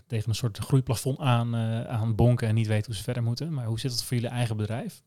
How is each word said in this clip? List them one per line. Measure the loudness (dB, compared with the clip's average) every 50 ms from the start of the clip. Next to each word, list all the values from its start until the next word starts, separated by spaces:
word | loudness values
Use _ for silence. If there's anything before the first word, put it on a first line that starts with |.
| -8
tegen | _ -4 -2 -2 -2
een | -2
soort | 0 -2 -2 -4 -4
groeiplafond | 0 2 2 2 4 2 -2 -2 -2 -2 -2 0
aan, | 2 2 4 4 2 0 0
eh, | 0 0 0 -2 -2 -4
aan | -4 -2 -2 0 0 4
bonken | 6 6 6 6 4 2 2
en | 2
niet | 2 2
weten | 2 2 0 0
hoe | -2 -6
ze | -6 -6
verder | -4 -4 -2 -2
moeten. | -2 -2 -2 -4 -4 -4
Maar | -4 -4
hoe | -2 -2 -2
zit | -2 -2 -4
het | -4 -4
voor | -2 -2
jullie | -2 -2 -2 -2
eigen | -2 -2 0 0
bedrijf? | -2 -2 -2 -4 -4 -6 -8 -10 -14 _